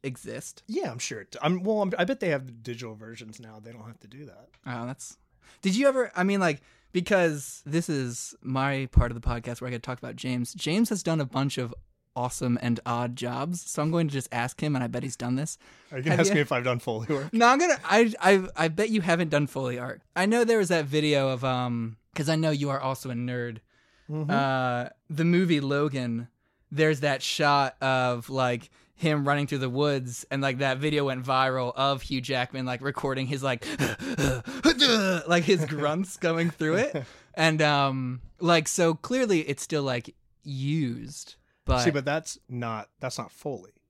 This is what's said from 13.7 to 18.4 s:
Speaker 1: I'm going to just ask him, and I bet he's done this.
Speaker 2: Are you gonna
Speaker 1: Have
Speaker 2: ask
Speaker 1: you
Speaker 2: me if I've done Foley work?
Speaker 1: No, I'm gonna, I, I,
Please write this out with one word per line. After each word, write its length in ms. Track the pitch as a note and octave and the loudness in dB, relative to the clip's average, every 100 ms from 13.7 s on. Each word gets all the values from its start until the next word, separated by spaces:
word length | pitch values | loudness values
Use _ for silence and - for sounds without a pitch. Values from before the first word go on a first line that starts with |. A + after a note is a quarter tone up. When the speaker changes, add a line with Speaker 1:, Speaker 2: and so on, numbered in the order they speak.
| - | -2
Speaker 1:
I'm 80 | D3+ | 0
going 160 | E3+ D#3+ | 2 0
to 20 | |
just 140 | C#3 - | -2 -4
ask 280 | A#2+ A#2+ - | -4 -4 -4
him, 140 | D3+ C3+ | -2 0
and 80 | |
I 40 | B2 | -2
bet 140 | A#2+ | -4
he's 120 | C3+ - | -6 -6
done 200 | A#2+ B2+ | -2 -2
this. 220 | D3+ - - - _ | -4 -10 -18 -20 _
Speaker 2:
Are 60 | C3+ | -6
you 60 | |
gonna 140 | C#3+ - | 0 4
Speaker 1:
Have 20 | |
Speaker 2:
ask 80 | G3 | 4
Speaker 1:
you 60 | F#3 | 4
Speaker 2:
me 60 | |
if 100 | C#3+ | 2
I've 140 | B2+ B2 | 0 0
done 140 | B2 | 0
Foley 280 | - A2 A2+ | -2 -4 -2
work? 240 | C#3+ D3 | -2 0
Speaker 1:
No, 140 | A3 A#3 | 4 6
I'm 100 | C#4 | 6
gonna, 180 | F4 C#4+ - | 4 2 4
I, 280 | G3+ A#3 A3 | 4 4 4
I, 240 | F3+ G3 | 6 6